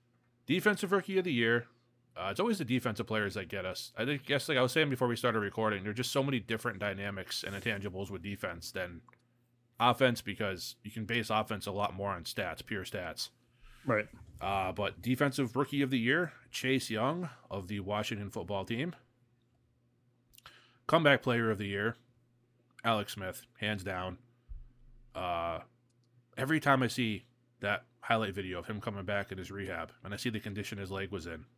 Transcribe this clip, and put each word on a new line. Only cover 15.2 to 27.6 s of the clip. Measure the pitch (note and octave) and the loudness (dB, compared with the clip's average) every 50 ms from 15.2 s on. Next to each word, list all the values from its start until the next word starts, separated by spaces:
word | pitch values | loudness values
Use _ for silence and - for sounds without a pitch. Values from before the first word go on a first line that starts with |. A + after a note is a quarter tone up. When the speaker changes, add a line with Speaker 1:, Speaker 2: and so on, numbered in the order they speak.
| D3 C#3+ C3+ - C3+ A2+ G#2+ | 4 2 4 2 0 0 2
Speaker 1:
Rookie | C3 C#3+ - - C#3 C#3 | 0 0 0 2 0 0
of | C3+ | 2
the | C3+ B2 | 2 2
Year, | A2+ A#2+ C#3 E3 F3+ D#3+ - - - - | 4 4 4 4 2 -2 -4 -14 -20 -12
Chase | - - - C3 C3+ C3 - - | -10 -4 0 2 2 2 2 0
Young | A2 G#2+ A2+ C3+ D#3+ F3 F3+ D3 - - - - | 0 0 2 0 0 -2 -4 -8 -10 -14 -12 -8
of | - G2+ F#2+ F2 | -6 -6 -6 -4
the | G#2+ G2+ | -6 -6
Washington | F#2+ F#2+ G#2 G#2 G#2 - A2+ G2+ G#2 F#2+ | -2 -2 -2 -2 0 -2 -4 -4 -6 -6
Football | - A2 F2 - G#2 G2 F#2+ | -6 -6 -4 -2 -4 -4 -2
Team. | - A#2 A2+ C#3+ F3 E3+ - _ _ _ _ _ _ _ _ _ _ _ _ _ _ _ _ _ _ _ _ _ _ _ _ _ _ - - _ - - - - _ _ _ _ | -2 -2 -2 -2 -4 -6 -10 _ _ _ _ _ _ _ _ _ _ _ _ _ _ _ _ _ _ _ _ _ _ _ _ _ _ -20 -20 _ -20 -20 -20 -20 _ _ _ _
Comeback | - - E3 D#3+ D3 C#3 B2 - | 4 4 8 10 8 8 8 6
Player | C3 A#2+ A#2 A#2 A2 | 4 4 4 4 2
of | A2 F#2+ | 2 2
the | G#2+ | 0
Year, | G2+ G2+ G2+ G#2 A2+ A#2 - _ _ _ _ _ _ _ _ _ _ _ _ _ _ _ - - | -2 -2 0 0 0 -2 -2 _ _ _ _ _ _ _ _ _ _ _ _ _ _ _ -2 2
Alex | A2+ A2+ G#2 G2+ - - | 2 2 2 0 -4 -6
Smith, | G#2 F#2+ F#2 F2+ - - _ _ - | -6 -6 -6 -8 -8 -14 _ _ -4
hands | - G#2 G#2+ G2 F#2 | -2 -2 -2 -2 -4
down. | G2 F#2+ F2+ F2+ F#2 F2+ - - _ _ _ _ _ - - - - - - - - - - - - - | -4 -4 -4 -4 -6 -8 -10 -16 _ _ _ _ _ -14 -14 -14 -16 -20 -20 -20 -20 -20 -20 -20 -12 -8
Uh, | E2 F#2 F2+ F2 E2+ E2+ E2+ E2 E2 - - _ _ _ _ _ _ _ _ _ _ _ _ _ | -6 -2 -2 -2 0 -2 -2 -4 -6 -8 -12 _ _ _ _ _ _ _ _ _ _ _ _ _
every | - C3 C3+ D#3+ D#3 | -4 0 0 0 2
time | - C#3+ C#3 C3 C3 | 6 4 6 6 4
I | A2+ | 2
see | - - B2 A2 G#2+ G2+ - _ _ _ _ _ _ _ | 2 0 0 0 0 -4 -8 _ _ _ _ _ _ _